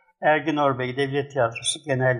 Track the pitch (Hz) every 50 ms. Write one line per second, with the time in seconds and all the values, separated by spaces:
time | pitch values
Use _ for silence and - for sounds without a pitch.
0 | _ _ _ - 196 156 156 156 139 160 147 147 147 139 131 120 127 127 123 131
1 | 139 135 135 143 135 139 - 139 120 117 120 - - - - - - - 135 127
2 | 131 131 127